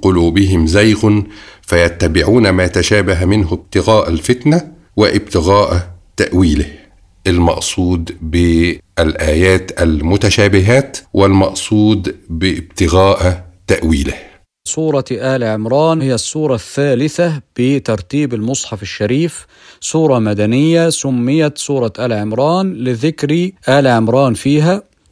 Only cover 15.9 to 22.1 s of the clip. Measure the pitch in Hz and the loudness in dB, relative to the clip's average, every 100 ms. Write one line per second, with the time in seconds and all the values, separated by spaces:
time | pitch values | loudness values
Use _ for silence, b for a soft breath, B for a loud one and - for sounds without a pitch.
15.9 | 160 135 117 - 156 151 117 - - 143 | 0 0 -2 -4 -4 -2 -2 -4 -4 -2
16.9 | 123 147 160 175 151 - - 127 139 - | 0 -2 0 -2 -2 -8 -4 -2 0 -2
17.9 | 107 - 139 143 117 110 135 - 101 98 | -4 -4 -4 -4 -4 -4 -6 -8 -12 -12
18.9 | - 107 131 170 - - B B B - | -6 -2 0 -2 -6 -18 B B B -6
19.9 | 160 156 127 107 104 107 123 156 165 165 | 0 2 2 0 0 0 2 2 2 2
20.9 | - 139 127 120 156 151 147 - 139 117 | 0 -2 -2 0 0 0 -2 -6 -4 -4
21.9 | - 120 | -4 -4